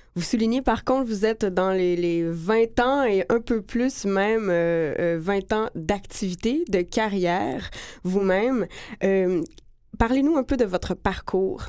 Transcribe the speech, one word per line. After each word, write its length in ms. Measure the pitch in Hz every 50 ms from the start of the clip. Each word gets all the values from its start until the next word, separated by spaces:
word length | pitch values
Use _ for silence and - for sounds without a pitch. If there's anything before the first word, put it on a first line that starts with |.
| - _ _
Vous 100 | 175 165
soulignez, 380 | - - 214 226 220 240 269
par 220 | 262 240 226 233 -
contre, 220 | - 254 269 262
vous 180 | 226 220 190 214
êtes 200 | 220 226 220 214
dans 260 | 196 180 185 185 190
les, 240 | 190 185 180 180 175
les 340 | 175 175 170 170 170 165 165
vingt 520 | 170 165 160 190 220 226 226 226 - -
ans 240 | 240 254 277 285 269
et 200 | 226 196 190 175 -
un 120 | 233 233
peu 220 | 220 - 233 220
plus 420 | 190 - - 233 247 269 262 - -
même, 440 | 202 196 190 196 208 220 226 214 190
euh, 420 | 175 170 170 170 170 165 160 143 - -
euh, 200 | 175 170 170 160
vingt 320 | 160 190 202 196 190 -
ans 160 | 214 214 220 - -
d'activité, 880 | 170 156 156 202 196 - - - - 214 185 175 - - 226 269 320 349 -
de 120 | 202 180
carrière 920 | 180 - - 233 220 214 202 196 180 175 175 196 208 240 131 185 185 - - - - - - -
vous-même. 640 | - 185 185 202 196 190 180 196 226 254 262 233 180 - - - - - 220 - -
Euh, 400 | 196 196 190 185 180 185 165 - - - - - - - _ _ _ -
parlez-nous 400 | - 233 220 262 269 269 302 330
un 60 | 277
peu 140 | 254 - 285
de 80 | 247 233
votre 300 | 190 180 175 - - 185
parcours, 720 | - - 196 185 - - - - 185 190 190 - - -